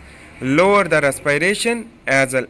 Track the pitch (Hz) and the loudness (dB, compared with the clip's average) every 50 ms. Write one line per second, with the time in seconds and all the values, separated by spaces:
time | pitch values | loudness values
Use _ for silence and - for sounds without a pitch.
0 | - - - - - - - - 123 131 139 156 185 196 202 202 190 170 160 151 | -20 -20 -20 -20 -20 -20 -16 -8 -4 0 2 2 2 4 2 2 2 2 0 0
1 | 143 139 131 - - 147 143 147 160 190 208 - - 233 233 233 220 - - - | 2 0 -2 -2 -2 -2 -2 0 0 -2 -2 -2 -2 -4 -4 -4 -8 -14 -20 -12
2 | - 120 135 135 135 123 131 131 117 | -4 -2 0 0 0 0 -2 -4 -4